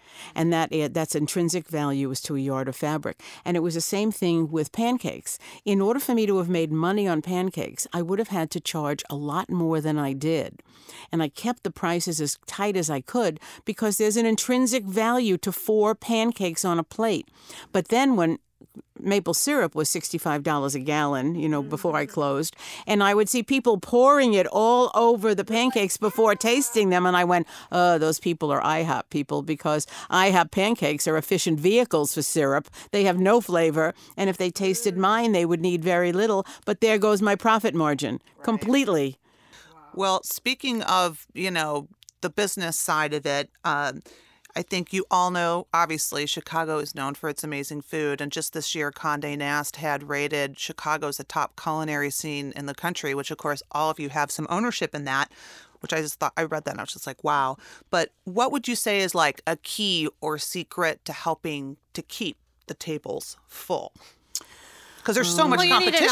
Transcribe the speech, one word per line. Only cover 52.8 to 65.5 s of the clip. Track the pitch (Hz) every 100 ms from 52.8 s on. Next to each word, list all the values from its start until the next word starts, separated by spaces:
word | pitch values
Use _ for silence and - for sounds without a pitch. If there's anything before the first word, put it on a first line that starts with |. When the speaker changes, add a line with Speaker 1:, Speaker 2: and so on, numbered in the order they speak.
| 170 180 151 139
Speaker 2:
which, | 139
of | 151
course, | 156 143 -
all | 147 156
of | 156
you | 143
have | 147 143
some | - 156
ownership | 175 240 - 165
in | 151 139
that, | 135 143 - - - - _
which | -
I | 160
just | 151 -
thought, | 143 -
I |
read | 160 156 147
that |
and | 143
I |
was | 117
just | - -
like, | 131
"Wow." | 151 147 131 135 - - _
But | 180 160 _ -
what | 185 254
would | 285 233
you | 233
say | - 202
is, | 190 175
like, | 151 135 -
a | 165
key | - - 208 175 151 -
or | 156 151
secret | - 185 165 - 165 - -
to |
helping | 151 - 156 170 147 135 139 _
to | -
keep | - - 226 - _ _ -
the | 156
tables | - 151 - - - - _
full? | - - 175 - - - _ _ - - - - - - -
'Cause | - 214
there's | 214 339
so |
Speaker 1:
Um, |
Speaker 2:
much | 311